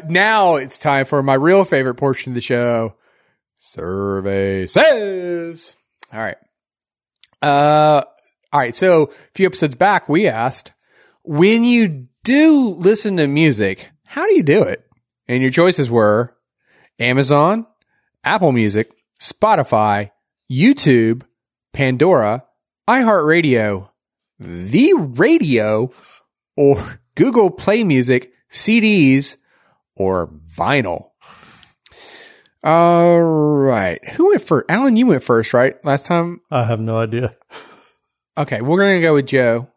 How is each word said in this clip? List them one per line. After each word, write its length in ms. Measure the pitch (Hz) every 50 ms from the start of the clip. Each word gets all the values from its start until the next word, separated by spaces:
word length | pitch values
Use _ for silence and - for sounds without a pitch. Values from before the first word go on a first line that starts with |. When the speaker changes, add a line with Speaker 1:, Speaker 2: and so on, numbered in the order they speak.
| - 156
Speaker 1:
now 480 | 170 185 202 220 220 214 196 175 160
it's 220 | 139 135 131 - -
time 260 | - 147 139 135 135
for 160 | - 151 143
my 120 | 135 139 135
real 300 | 135 143 170 190 196 185
favorite 300 | - 160 135 131 127 123
portion 360 | - 143 135 127 - - 131
of 20 | 123
the 60 | 123
show. 560 | - - 127 120 120 120 120 113 113 110 - _ _ _ _ _ _ _ _ _ _ _ _
Survey 1080 | _ - - - - 80 87 95 98 98 101 98 98 95 98 98 98 98 98 98 95 92
says. 1080 | - - 214 302 320 269 220 208 196 190 185 180 175 175 170 170 170 165 165 - - - _ _ _ _ _ - -
All 80 | - 110
right. 160 | 110 95 - - _ _ _ _ _ _ _ _ _ _ _ _ _ _ _ _ - - _ _
Uh, 600 | 151 147 143 143 147 151 151 151 151 151 151 139 - - _ _ _ - _ _ _ _
all 80 | - 147
right. 140 | 127 117 117
So 300 | - 185 185 175 160 147
a 40 | - - - - _ _
few 120 | - 190
episodes 280 | 180 - - 165 147 123
back, 340 | - 185 202 196 - - -
we 200 | 147 185 214 160
asked, 440 | 113 110 117 131 - - - - _ _ _ _ _ _ _ _ _ _
when 420 | _ 175 147 147 180 208 226 233 233
you 440 | 247 240 233 220 180 147 131 123 - _ _ -
do 500 | 220 262 294 311 320 302 277 254 214 170 170
listen 380 | 170 196 220 214 - 208 190
to 100 | 170 151
music, 640 | 139 139 156 165 151 123 104 104 95 95 - - - _ _ _
how 200 | _ - 294 349
do 80 | 440 381
you 80 | 320
do 200 | 175 139 156 214
it? 220 | - 90 - - _ _ _ _ _ _ _ _ _
And 160 | - 123 127
your 80 | 131 131
choices 400 | 127 165 170 185 170 - 135 117
were 460 | 117 117 107 107 104 113 123 - _ _ _ _ _ _ _ _ _ _ _ _ _ -
Amazon, 680 | 117 123 127 139 135 135 147 143 151 180 214 233 226 - _ _ _ _ _ _ _ _ _ _ -
Apple 280 | 139 196 214 185 147
Music, 380 | 123 120 110 104 98 107 113 - _ _ _ _ _ -
Spotify, 880 | - - - _ 208 220 208 160 127 - 123 107 107 107 101 104 104 101 _ _ _ _ _ _ _ -
YouTube, 720 | 131 131 185 262 277 - - 151 127 117 113 113 117 127 - _ _ _ _ _ _ _ _ _
Pandora, 720 | - - 139 131 127 120 151 190 175 131 107 104 113 131 - _ _ _ _ _ _ _ _ -
iHeartRadio, 1000 | 247 269 247 220 208 180 151 151 165 170 160 143 123 113 107 104 101 95 98 - _ _ _ _ _ _ _ _ _ -
the 520 | 98 87 85 87 92 101 127 202 277 392 381
radio, 920 | 262 160 135 120 127 196 277 339 311 202 147 123 110 107 107 107 107 123 131 - - - - - _ _ _ _ _ _ _ _
or 440 | 147 143 139 135 92 - - - - _ _ _
Google 360 | - 196 269 226 240 202 175
Play 340 | - - - 196 214 240 220
Music, 480 | 175 139 127 120 127 127 123 - - _ _ _ _
C 320 | - - - 208 226 233
Ds, 560 | 214 220 208 185 143 131 131 139 139 - - - _ _ _ _ _ _ _ _ _ _ _
or 320 | - 95 95 95 90 82 78 76 76 80 80 80
vinyl. 540 | 85 85 120 143 139 110 90 85 - - _ _ _ _ - - - - - - - _ _ _ _ - - - - - - - - - - - _ - _ _ _ -
All 580 | 147 160 170 170 170 170 170 170 175 170 170
right. 840 | 170 165 160 156 151 151 151 139 139 135 120 104 95 - - - - -
Who 200 | - - 339 403
went 120 | 403 -
first? 240 | - - 160 127 - -
Alan, 280 | 165 226 269 269 226
you 100 | 220 254
went 160 | 247 160 127
first, 320 | - - 120 113 110 - -
right? 280 | 120 127 135 - - -
Last 220 | 147 139 139 -
time? 340 | - 175 170 170 175 175 - _ _
Speaker 2:
I 140 | 151 127 113
have 160 | 113 117 110
no 180 | 113 113 113 113
idea. 320 | 113 107 117 120 127 117 - _ _ _ - - - - - - _ _ _ _ _ _ _ _ _ _ _
Speaker 1:
Okay. 240 | 156 147 - 123 107
We're 180 | 120 143 170 190
gonna 220 | 196 202 190 180
go 140 | 165 160 151
with 120 | 143 135 -
Joe. 400 | 139 131 123 117 117 117 131 - _